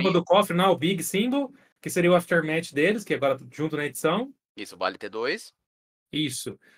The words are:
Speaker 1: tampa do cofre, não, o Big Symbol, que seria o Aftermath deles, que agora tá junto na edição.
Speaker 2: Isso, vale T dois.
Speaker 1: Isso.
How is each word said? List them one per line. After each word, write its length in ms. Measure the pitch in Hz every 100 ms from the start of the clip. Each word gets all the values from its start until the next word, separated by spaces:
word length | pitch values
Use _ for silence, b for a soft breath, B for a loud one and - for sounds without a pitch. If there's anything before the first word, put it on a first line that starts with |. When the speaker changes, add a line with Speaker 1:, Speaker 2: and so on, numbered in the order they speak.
Speaker 1:
tampa 80 | 185
do 120 | 170
cofre, 320 | - 190 196 175
não, 160 | 190
o 60 | 139
Big 240 | 165 185
Symbol, 480 | - 190 247 285 269 b b _
que 80 | 165
seria 220 | 185 175
o 40 | 180
Aftermath 560 | - 170 156 160 170
deles, 320 | 139 175 220
que 100 | -
agora 240 | 135 139 131
tá 60 | 127
junto 240 | - 156 151
na 100 | 147
edição. 460 | - 156 196 277 - _ -
Speaker 2:
Isso, 220 | 101 87
vale 200 | 92 95
T 120 | 104
dois. 440 | 110 123 220 - _ _ _ _ _ _
Speaker 1:
Isso. 440 | 151 147 127 117 - b